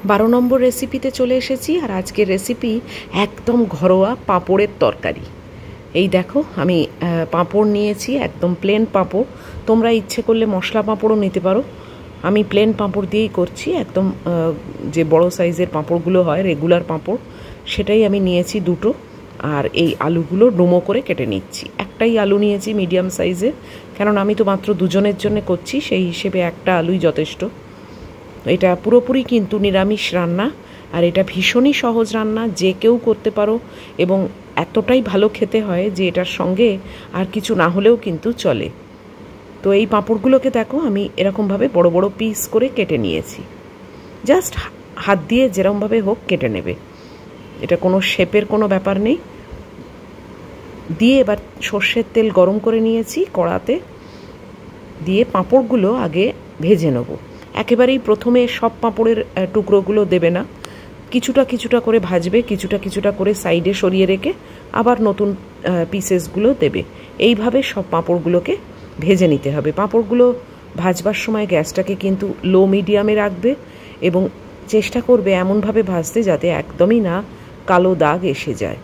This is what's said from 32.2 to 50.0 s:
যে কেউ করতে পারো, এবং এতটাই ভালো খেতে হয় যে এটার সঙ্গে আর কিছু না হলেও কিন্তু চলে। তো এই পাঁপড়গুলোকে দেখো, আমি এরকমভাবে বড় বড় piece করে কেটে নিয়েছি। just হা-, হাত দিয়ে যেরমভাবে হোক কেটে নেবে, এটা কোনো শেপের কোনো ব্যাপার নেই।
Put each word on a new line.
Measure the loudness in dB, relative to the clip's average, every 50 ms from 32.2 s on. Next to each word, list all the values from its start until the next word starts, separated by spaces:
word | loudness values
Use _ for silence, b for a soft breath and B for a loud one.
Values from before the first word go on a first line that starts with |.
| -2 -2 -2 -2 -2 -4
যে | -2 0 0 0 0 4
কেউ | 4 4 4 4 2
করতে | 0 0 0 -2 -2
পারো, | 0 2 0 2 0 -2 B B B B B B B 0
এবং | 2 2 2 0 0 -2 -6 -12 -20 -6 -4
এতটাই | -4 -4 0 -2 -2 2 4 2 2
ভালো | 2 2 2 2 2 2
খেতে | 2 -2 -4 0 0 -2
হয় | 0 0 -2 -2 -2 -2
যে | -2 0 -2 0
এটার | 0 -2 -4 -4 -4 -4
সঙ্গে | -2 -2 2 2 2 2 2 -2 B B B B B B
আর | -4 -4 -4 -2
কিছু | -4 -6 -4 -2 2
না | 2 2 2
হলেও | 2 4 4 4 4
কিন্তু | 4 0 -6 -6 -4 -4 -4
চলে। | -6 -2 0 0 0 0 -4 -6 -10 -14 -20 -20 -20 -20 -20 -20 -20 -20 -20 -20 -20 -20 -20 -20 -20 -4
তো | 0 2
এই | 2 2 2
পাঁপড়গুলোকে | 2 0 0 2 0 -2 2 4 4 4 4 4 2
দেখো, | 0 0 -2 -2 -4 -2
আমি | -2 0 -2 -2 -4 -4 -2
এরকমভাবে | -2 -2 0 0 -2 -2 -2 0 0 0 0 2
বড় | 4 4 4
বড় | 4 2 0 0 -2 -4
piece | -4 -4 -4 -4 -8 -2
করে | 0 0 0 0
কেটে | 0 -4 -2 0 0 -2
নিয়েছি। | 0 -2 -2 -4 -6 -8 -14 -16 -16 -18 -18 -20 -20 -20 -20 -20 -20 -20 -20 -20 -20 -20 -18 -8 2
just | 2 2 2 2 -2 -8
হা-, | -8 -10 -10 -16 -20 -20 -18 -14
হাত | -8 0 0 0 0 0 0
দিয়ে | 2 2 2 2
যেরমভাবে | 2 0 0 0 0 0 -2 0 0 0
হোক | 0 0 -4 -4 -2 -4
কেটে | -2 -2 0 -2
নেবে, | -2 -4 -4 -6 -8 -8 -12 -20 B B B B B B B B -20 -20 -20 -18 -12 -10
এটা | -2 -2 -2
কোনো | 0 2 2 2 2
শেপের | 0 0 0 0 0 2 2 0 0
কোনো | 2 0 0 2 2
ব্যাপার | 0 0 0 -2 -2 0
নেই। | 2 0 0 0 -4 -14 -20 -20 -18 -18 -18 -18 -18 -20 -20 -20 -20 -20 -20 -20